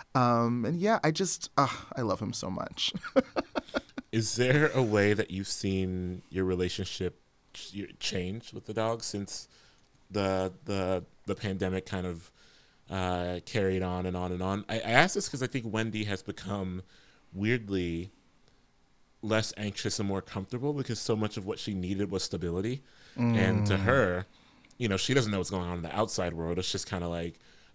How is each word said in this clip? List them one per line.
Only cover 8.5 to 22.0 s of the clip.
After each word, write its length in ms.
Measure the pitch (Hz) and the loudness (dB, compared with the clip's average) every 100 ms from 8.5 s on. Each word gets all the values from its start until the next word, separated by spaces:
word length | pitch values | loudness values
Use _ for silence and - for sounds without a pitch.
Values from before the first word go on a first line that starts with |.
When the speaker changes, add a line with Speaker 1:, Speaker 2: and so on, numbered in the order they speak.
Speaker 2:
with 100 | - | -12
the 80 | - | -6
dog 300 | 107 110 117 | 0 0 0
since 460 | - 101 101 - - - - _ _ _ - | -4 -6 -6 -8 -12 -20 -20 _ _ _ -6
the, 420 | 101 98 95 95 - | 0 2 2 0 -4
the, 400 | - 98 92 92 - - - | -2 0 2 0 -2 -10 -6
the 80 | |
pandemic 500 | 98 104 95 92 95 | -2 -2 0 0 -2
kind 220 | - 95 90 | -2 -4 -4
of, 240 | 85 - _ - - _ _ - | -6 -12 _ -20 -20 _ _ -6
uh, 520 | 95 92 90 87 87 | -2 0 0 0 -4
carried 380 | - 110 95 92 | -2 2 2 2
on 240 | 92 90 92 | 0 0 -2
and 100 | 90 | -2
on 160 | 90 | -2
and 100 | 90 | -2
on? 220 | 92 101 - | -2 -2 -2
I, 80 | 110 | -4
I 160 | - 123 | 4 4
ask 120 | 180 | 4
this 140 | 202 - | 0 -4
'cause 140 | 131 | -4
I 40 | 127 | -4
think 200 | 131 113 | -4 -2
Wendy 360 | 110 113 107 | -2 0 -2
has 180 | 104 98 | -2 -2
become 600 | - - - 101 92 92 - - - _ _ | -4 -8 -6 -4 -4 -6 -10 -20 -20 _ _
weirdly 760 | 95 107 123 101 95 87 82 92 - _ _ _ _ _ _ _ _ _ _ | -2 0 0 0 0 0 -2 -6 -14 _ _ _ _ _ _ _ _ _ _
less 320 | 107 110 - - | 0 0 0 -4
anxious 420 | 104 - 107 - | -6 -4 -4 -2
and 100 | 98 | 0
more 140 | 95 | -2
comfortable 500 | - 101 98 123 143 | -4 -8 -6 -4 -2
because 260 | 147 - 110 | -2 -4 -4
so 180 | - 107 | 0 0
much 200 | 107 113 | 0 -2
of 80 | |
what 140 | 95 - | -6 -6
she 160 | - | -4
needed 360 | 95 90 98 | -2 -2 -2